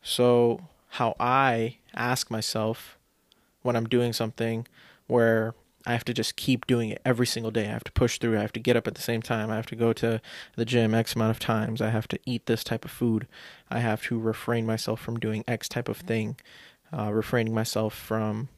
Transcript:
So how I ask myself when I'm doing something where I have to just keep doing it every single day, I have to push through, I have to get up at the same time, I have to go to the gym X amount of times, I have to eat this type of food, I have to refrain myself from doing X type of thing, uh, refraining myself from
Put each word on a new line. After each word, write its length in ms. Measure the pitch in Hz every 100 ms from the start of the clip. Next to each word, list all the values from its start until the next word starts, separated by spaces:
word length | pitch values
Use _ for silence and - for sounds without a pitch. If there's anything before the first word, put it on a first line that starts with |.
So 640 | - - 123 120 120 117 - _ _
how 220 | - 117 -
I 580 | 120 131 135 117 113 - _
ask 380 | - 120 123 -
myself 680 | 110 107 113 110 113 - - _ _ _ _ _ _
when 140 | 123 117
I'm 120 | 113
doing 240 | 123 120
something 540 | 113 110 - 113 113 117 _ - _ _
where 480 | 123 113 113 113 - _ _ -
I 60 |
have 120 | 117 -
to 100 | 117
just 200 | 110 -
keep 300 | - 123 -
doing 240 | 123 110
it 100 | - 131
every 220 | 117 123
single 240 | - 113
day, 160 | 110 107
I 60 |
have 100 | 113
to 80 | -
push 260 | - 120 -
through, 220 | 117 110
I 20 |
have 120 | 107
to 60 | 117
get 160 | 120 120
up 120 | 113
at 80 | -
the 60 |
same 180 | - 117
time, 300 | - 113 110
I 40 | 107
have 120 | -
to 80 | 113
go 180 | 117
to 260 | 113 117 113 - - - -
the 100 | 117
gym 300 | 123 113 113
X 200 | 113 117
amount 140 | 110
of 80 | 113
times, 420 | - 110 110 113
I 120 | 110
have 160 | 110 -
to 120 | - -
eat 220 | 120 -
this 160 | 113
type 220 | - 113 -
of 40 |
food, 380 | - 120 110 - - - - _
I 120 | 120
have 200 | 120 110 -
to 120 | 117
refrain 480 | 110 110 - 117 113
myself 340 | 113 - 113
from 200 | - 117
doing 240 | 110 107 -
X 220 | 117 -
type 200 | - 120
of 80 | 104
thing, 400 | - 113 110 127 - - - _ _
uh, 220 | 151 104
refraining 400 | 107 107 123 110
myself 400 | 113 110 110 110
from 560 | - - 110 107 107 135